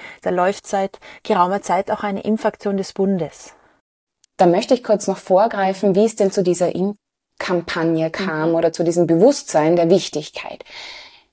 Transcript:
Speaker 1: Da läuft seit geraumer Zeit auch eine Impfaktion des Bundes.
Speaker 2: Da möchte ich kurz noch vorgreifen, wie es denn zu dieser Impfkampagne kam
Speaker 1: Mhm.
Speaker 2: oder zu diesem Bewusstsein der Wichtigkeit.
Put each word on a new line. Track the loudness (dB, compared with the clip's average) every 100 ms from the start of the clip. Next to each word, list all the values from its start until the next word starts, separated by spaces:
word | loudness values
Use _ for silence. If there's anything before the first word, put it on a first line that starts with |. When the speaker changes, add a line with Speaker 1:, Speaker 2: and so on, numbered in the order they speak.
| -8 -8
Speaker 1:
Da | -4
läuft | 0 0 -2 -4
seit | -4 -4 -8 -20 -14
geraumer | -2 2 2 0
Zeit | -2 -2 -2
auch | -4
eine | -4 -4
Impfaktion | -2 -2 -2 -4 -4 -4
des | -4
Bundes. | -2 0 0 -4 -8 -20 -20 _ _ _ _ _ _ _ 2
Speaker 2:
Da | 4
möchte | 4 2
ich | -2
kurz | 0 -2 0
noch | -6
vorgreifen, | 2 2 2 0 -2 0 2
wie | 2 2
es | 2
denn | 0
zu | 2
dieser | 0 0 -2
Impfkampagne | -2 -4 -6 _ _ _ _ -4 -4 -4 -4 0 0 -2
kam | -4 -6 -2 0
Speaker 1:
Mhm. | 0
Speaker 2:
oder | 0
zu | 0
diesem | 0 2 2
Bewusstsein | 6 6 4 0 2 4 4
der | 4
Wichtigkeit. | 4 2 -8 -10 -12 -14 -16 -18 -18 -18 -20 -20 -20 _